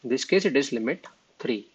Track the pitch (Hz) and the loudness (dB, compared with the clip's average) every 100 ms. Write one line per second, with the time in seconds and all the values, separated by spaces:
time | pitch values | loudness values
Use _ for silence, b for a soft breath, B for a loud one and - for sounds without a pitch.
0 | 123 131 - 185 196 135 139 117 113 180 | -2 -2 2 2 4 2 0 -2 -4 -6
1 | - _ _ _ - 107 - | -10 _ _ _ -6 -4 -6